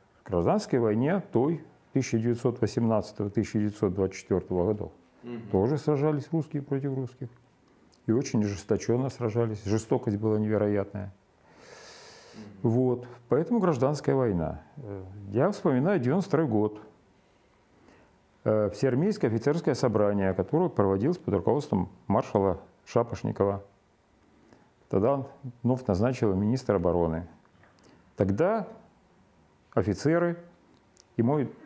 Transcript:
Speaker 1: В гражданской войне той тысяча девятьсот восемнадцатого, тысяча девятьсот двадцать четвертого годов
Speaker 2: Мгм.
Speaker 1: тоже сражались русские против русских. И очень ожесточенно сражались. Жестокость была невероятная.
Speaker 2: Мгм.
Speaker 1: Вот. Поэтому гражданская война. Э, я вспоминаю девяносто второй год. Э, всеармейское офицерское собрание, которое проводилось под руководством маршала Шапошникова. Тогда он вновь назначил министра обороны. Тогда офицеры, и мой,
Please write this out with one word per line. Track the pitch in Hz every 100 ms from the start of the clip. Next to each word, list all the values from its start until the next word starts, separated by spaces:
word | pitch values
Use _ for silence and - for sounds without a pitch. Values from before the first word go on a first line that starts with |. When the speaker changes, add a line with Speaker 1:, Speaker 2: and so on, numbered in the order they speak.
| _ _
Speaker 1:
В | -
гражданской | 90 90 208 - 131
войне | 113 107 139 190 -
той | 113 139 160 - - _
тысяча | 139 123 113
девятьсот | 117 117 127 117
восемнадцатого, | 107 - 117 107 - - 104
тысяча | 113 98 107
девятьсот | 104 104 101
двадцать | 90 95 -
четвертого | - 92 - 90 90
годов | 104 82 - _ _
Speaker 2:
Мгм. | 120 120 104
Speaker 1:
тоже | 95 110 147
сражались | 151 143 151 147 123
русские | 165 - 147
против | 135 139 139
русских. | 131 127 - 123 - _ _ _ _ _ _ -
И |
очень | 113 143 113
ожесточенно | 104 98 - 101 - 120 135
сражались. | - 117 117 117 104
Жестокость | 98 110 - 135 - 101
была | 110 107
невероятная. | 107 104 104 101 101 101 98 - _ _ _ - - - - - - - - - 104 95
Speaker 2:
Мгм. | 123
Speaker 1:
Вот. | 117 127 120 - - -
Поэтому | 127 170 240
гражданская | 185 135 131 147 -
война. | 135 123 90 76 80 - -
Э, | 117 98 95 - 101
я | 107 165
вспоминаю | 202 170 127 156 196
девяносто | 120 170 185
второй | 143 156
год. | 107 107 - - - _ _ _ _ _ _ _ _ - - _ _ _ _ 113
Э, | 107 104
всеармейское | - 135 123 190 214 127
офицерское | 113 139 160 156
собрание, | 127 131 101 104 101 95
которое | 92 92 151 180
проводилось | - 98 98 127 180
под | -
руководством | 98 - 131 143 101 87 - -
маршала | 104 - 104 98 87 - _
Шапошникова. | - 120 117 - 110 107 101 98 - _ _ _ _ _ _ _ _ - _ _ -
Тогда | 98 110
он | 139 127 - 131 -
вновь | 117 127 -
назначил | 92 120 127 110
министра | 95 104 107 - 101
обороны. | 87 87 85 80 87 - _ _ - _ - - _ -
Тогда | 98 104 175 226 180 - - _ _ _ _ _ _ _ _
офицеры, | - 95 98 147 170 175 170 - - _ _ _ - - -
и |
мой, | 117 151 120 -